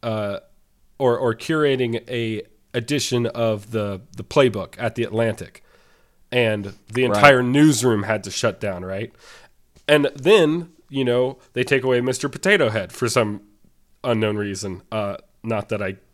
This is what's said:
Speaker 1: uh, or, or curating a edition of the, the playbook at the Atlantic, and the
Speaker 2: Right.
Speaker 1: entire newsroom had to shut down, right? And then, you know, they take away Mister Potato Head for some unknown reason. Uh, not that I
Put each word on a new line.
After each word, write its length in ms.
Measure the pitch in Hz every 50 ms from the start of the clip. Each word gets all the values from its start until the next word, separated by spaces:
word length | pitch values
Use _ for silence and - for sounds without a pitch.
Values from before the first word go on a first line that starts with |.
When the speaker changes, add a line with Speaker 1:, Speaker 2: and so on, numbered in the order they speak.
| -
Speaker 1:
uh, 360 | 120 110 107 104 101 101 95 _ _ _ _ _ _ _ _ _ _ _ _
or, 180 | 139 123 117
or 160 | - 131 120 110
curating 760 | - - - 160 156 151 143 135 131 127 117 113 113 - -
a 340 | 127 120 117 113 110 104 - _ _ _ _ _ -
edition 520 | 120 113 - 147 143 113 - 127 120 120
of 460 | 117 - 117 117 113 107 104 101 110
the, 300 | 113 110 104 101 98 95 107 - -
the 80 | - -
playbook 520 | _ - 156 139 127 98 104 90 - -
at 180 | - 120 113 -
the 80 | - 113
Atlantic, 600 | - 104 110 117 113 101 - 87 - _ - - _ _ _ _ _ _ _ _ _ _ _ _ _
and 420 | - 127 120 110 107 104 101 98 98 _ _ _
the 160 | 110 123 127
Speaker 2:
Right. 80 | - 101
Speaker 1:
entire 260 | 104 104 143 135 123
newsroom 640 | 123 123 127 143 151 156 143 113 123 127 113 104 98
had 200 | 104 110 107 95
to 60 | 98
shut 280 | - - - 113 95 -
down, 260 | - 104 95 90 90
right? 260 | 92 95 98 113 113 _ _ - - - - - _ _ _ _ _ _ - _
And 180 | - 147 147 143 135 -
then, 540 | 139 127 170 214 214 165 147 156 175 170 165 _ _ _ _
you 140 | 135 135 131
know, 360 | 123 120 123 127 131 135 - _ _ _
they 100 | 127 127
take 200 | - 143 135 120
away 160 | 131 127 123
Mister 280 | 120 131 127 - - 139
Potato 400 | - - - 190 208 190 151 113
Head 220 | 101 110 95 87 -
for 160 | - 127 117
some 320 | - 127 113 104 104 101 - _ _ _ _ - _ _ _ _ _ _ -
unknown 340 | 127 117 110 110 107 104
reason. 460 | 104 104 101 98 92 104 98 92 90 _ _
Uh, 260 | - 110 104 101 98 - _ _ _ _ -
not 260 | 113 113 104 101 -
that 120 | 110 101
I 160 | 101 95 98 95 _ _